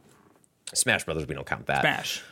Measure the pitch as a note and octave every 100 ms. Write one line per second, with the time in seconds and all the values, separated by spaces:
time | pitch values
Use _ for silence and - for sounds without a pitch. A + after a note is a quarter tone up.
0 | _ _ _ _ _ _ - - B2 G#2
1 | - D#2+ D2+ D2 C2+ A1 - C#2 D3 -
2 | - - -